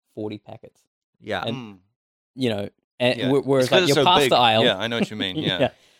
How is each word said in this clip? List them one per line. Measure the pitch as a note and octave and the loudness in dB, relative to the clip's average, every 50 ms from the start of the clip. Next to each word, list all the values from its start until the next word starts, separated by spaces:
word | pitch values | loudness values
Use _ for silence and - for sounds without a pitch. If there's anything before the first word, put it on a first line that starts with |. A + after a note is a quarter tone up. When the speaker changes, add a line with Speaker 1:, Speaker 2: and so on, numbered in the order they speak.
| _ _ _ | _ _ _
Speaker 1:
forty | A2+ A2 G#2+ G#2+ G#2+ | -10 -10 -10 -10 -12
packets. | - - G#2+ A2 - - _ _ _ _ _ _ _ _ _ _ | -14 -18 -20 -20 -20 -20 _ _ _ _ _ _ _ _ _ _
Speaker 2:
Yeah. | A2 G#2+ G2+ F#2 - | -12 -8 -8 -6 -6
Speaker 1:
And, | A#2 A#2 | -6 -8
Speaker 3:
Mm. | C3+ A#2+ G#2+ G2+ F#2 _ _ _ _ _ _ _ _ _ _ _ | -8 -10 -14 -18 -20 _ _ _ _ _ _ _ _ _ _ _
Speaker 1:
you | B2+ C3 A#2+ | -4 -2 -2
know, | A2 G2+ G2+ G2+ - _ _ _ _ - | -2 -2 -6 -8 -12 _ _ _ _ -2
and | B2 B2 B2+ A#2 | -2 -2 0 -2
Speaker 3:
Yeah. | G#2+ B2+ | -2 0
Speaker 1:
wh-, | C#3 C#3 - | 0 0 0
whereas, | B2+ C#3 C3+ B2+ | 2 2 2 2
Speaker 3:
It's | A#2+ | 2
'cause | - F#3+ F3+ | 2 2 4
Speaker 1:
like, | D3 | 4
Speaker 3:
it's | C#3 | 2
Speaker 1:
your | D3+ C#3 | 2 4
Speaker 3:
so | |
Speaker 1:
pasta | F3+ F3+ F#3 C#3+ | 4 4 4 4
Speaker 3:
big. | C3 F#3 | 4 4
Speaker 1:
aisle | B2+ B2 A#2 A2 A2+ A#2+ | 4 4 4 4 4 4
Speaker 3:
Yeah, | A#2+ G2+ F#2 | 2 2 0
I | G2+ A2+ | -2 -4
know | A#2 A#2 | -4 -4
what | G#2+ - | -4 -4
you | A2 | -4
mean. | G#2+ G2+ F#2+ F#2 | -6 -6 -6 -6
Speaker 1:
<laughs> | D#3 | -4
Speaker 3:
Yeah. | D#3 G#2 F#2+ F2 | -4 -4 -2 -2
Speaker 1:
Yeah. | C#3 A2+ - _ _ _ _ _ | -2 -2 -4 _ _ _ _ _